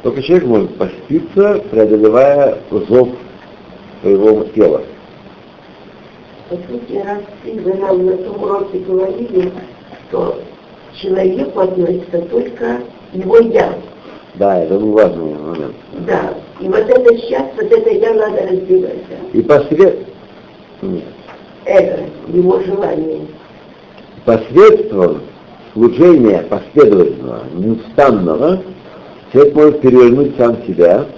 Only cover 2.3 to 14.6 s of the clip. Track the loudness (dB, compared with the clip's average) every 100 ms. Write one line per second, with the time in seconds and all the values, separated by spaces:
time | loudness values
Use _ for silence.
2.3 | 4 0 -2 -6 -8 2 2 2 -4 -18
3.3 | -20 -20 -20 -20 -20 -20 -8 0 2 4
4.3 | 2 -2 0 0 0 -6 -18 -20 -20 -20
5.3 | -20 -20 -20 -20 -20 -20 -20 -20 -20 -20
6.3 | -20 -14 -14 -12 -14 -10 -10 -8 -10 -12
7.3 | -18 -14 -8 -6 -4 -2 0 0 -4 -8
8.3 | -8 -6 -6 -6 -8 -4 -4 -4 -6 -4
9.3 | -4 -4 -8 -20 -20 -20 -20 -8 -6 -6
10.3 | -8 -14 -20 -20 -20 -20 -12 -6 -2 -2
11.3 | -2 -6 -2 -2 0 -2 -4 -6 -8 -4
12.3 | -6 -6 -8 -6 -6 -10 -18 -14 -10 2
13.3 | 4 4 0 -2 -6 -16 -20 -20 -20 -20
14.3 | -2 0 0